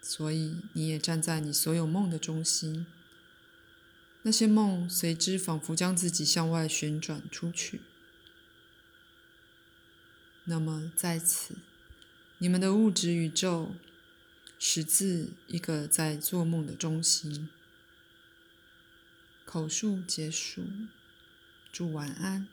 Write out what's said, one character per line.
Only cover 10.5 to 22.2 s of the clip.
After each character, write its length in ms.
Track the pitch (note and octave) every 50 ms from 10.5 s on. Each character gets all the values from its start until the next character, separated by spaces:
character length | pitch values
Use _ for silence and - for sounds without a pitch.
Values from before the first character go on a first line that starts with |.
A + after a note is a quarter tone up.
| E3 E3
么 340 | D#3+ D#3+ D#3+ D#3 D#3 E3 -
在 240 | - - F3 E3+ E3
此， 340 | E3 - - - - - - - - - - - - - - - - - - - - - - -
你 100 | F3 F3+
们 120 | F3+ F3+
的 140 | F#3+ F#3+ G3
物 160 | G#3+ A3 A3
质 240 | F3+ E3+ F#3 E3+ E3+
宇 140 | E3+ E3 D#3+
宙 480 | - - F#3 F#3 F3 E3 D#3+ - G3 F3 - - - - - - - _ - - - - - - - -
始 240 | - - - E3
自 460 | D#3 D#3+ - - F#3+ G3 F3+ E3+ D#3 - - - -
一 100 | - -
个 300 | E3+ - - D#3+ D3+ D3
在 300 | D3+ - - D#3+ D#3 D3+
做 280 | D3 - - - F3+ E3+
梦 220 | E3 E3 E3 D3+
的 80 | D3 -
中 260 | - - D#3+ D#3+ D#3+
心。 480 | E3 - - - - D3+ D3 D3 D#3 D3+ - - - - - - - _ - - - _ _ - - - _ _ - _ - _ _ - - - - - - - - - - - - - - - -
口 240 | - - E3+ D#3 D#3
述 340 | - - - G#3+ G3+ F#3+ F3+
结 240 | F3 - - D#3 D#3
束， 360 | D#3+ - - - - - F3+ - G3 G3+ A3 G#3+ - - - - - _ - - - _ _ - - - _ -
祝 200 | - - F3 E3+
晚 160 | D#3 D3+ D3 C#3+
安。 400 | - E3+